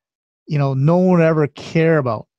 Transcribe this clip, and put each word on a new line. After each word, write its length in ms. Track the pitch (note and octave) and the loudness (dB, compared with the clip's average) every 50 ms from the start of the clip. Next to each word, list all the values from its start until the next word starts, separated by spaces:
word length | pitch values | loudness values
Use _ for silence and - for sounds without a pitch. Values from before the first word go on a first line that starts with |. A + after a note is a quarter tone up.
| _ _ _ _ _ _ _ _ _ | _ _ _ _ _ _ _ _ _
you 120 | - D#3+ D3 | -6 -4 -2
know, 160 | C#3+ C#3 C3+ | -2 -2 -2
no 240 | C3 C#3 D#3 E3+ F3+ | 0 0 2 2 2
one 200 | F#3 F#3 F3+ E3+ | 2 2 2 2
would 60 | D#3+ | 2
ever 220 | D#3+ E3 D#3 D3+ | 2 2 0 -2
care 500 | C#3 - - - - - E3 D#3+ E3 E3 D3+ | -4 -6 -10 -12 -6 -2 0 0 2 0 0
about 280 | C3+ A#2+ A2 G#2+ - _ _ | -2 -2 -6 -8 -10 _ _